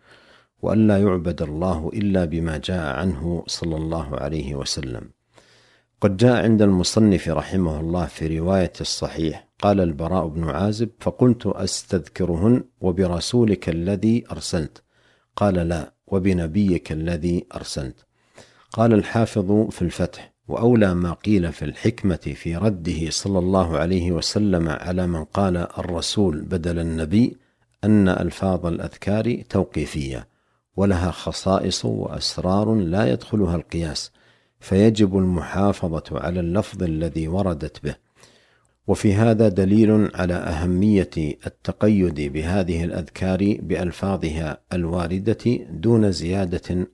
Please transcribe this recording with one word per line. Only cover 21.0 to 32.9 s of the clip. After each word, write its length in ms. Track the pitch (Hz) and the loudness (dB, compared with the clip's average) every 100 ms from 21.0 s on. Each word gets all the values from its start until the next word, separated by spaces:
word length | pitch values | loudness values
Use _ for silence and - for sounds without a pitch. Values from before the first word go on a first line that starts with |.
| 87 | -2
قيل 400 | 80 - 104 85 | -4 0 2 2
في 120 | 73 | -4
الحكمة 680 | 73 71 107 113 98 80 - | -8 -2 -2 0 -2 -2 -4
في 220 | 71 - 85 | -8 -6 -2
رده 540 | 107 92 82 78 80 | 0 -2 -4 -4 -4
صلى 280 | - 98 98 | -4 -2 0
الله 400 | 90 95 85 78 | 2 2 2 0
عليه 340 | 82 92 87 | 0 0 0
وسلم 560 | 85 - 107 104 90 82 | -2 -2 0 2 2 0
على 380 | 73 - 90 90 | -4 -4 -2 -2
من 180 | 82 | -2
قال 320 | 78 - 98 87 | -4 0 0 0
الرسول 840 | 85 - 85 85 - - 98 78 | -4 -8 -6 -6 -4 0 0 0
بدل 380 | 78 87 82 85 | -4 -4 -2 -2
النبي 580 | 82 80 78 101 127 - _ _ _ _ | -2 -4 0 2 2 0 _ _ _ _
أن 240 | 104 107 95 | 2 4 6
ألفاظ 580 | 90 87 - 95 90 85 | 2 -2 -2 -2 0 -2
الأذكار 760 | 85 87 - - 107 110 139 - | -4 -8 -8 -4 -2 0 -4 -2
توقيفية." 840 | 101 90 - 73 80 67 64 - _ _ _ _ - | -2 -2 -4 -6 -6 -8 -8 -12 _ _ _ _ 0
ولها 340 | 98 90 90 | 2 2 0
خصائص 720 | 80 - 87 - 95 95 92 | -4 -8 -6 0 2 2 -2
وأسرار 920 | 117 107 98 - - - 90 98 107 | -4 -4 -6 -6 -6 -4 0 0 2
لا 380 | 110 87 | 2 0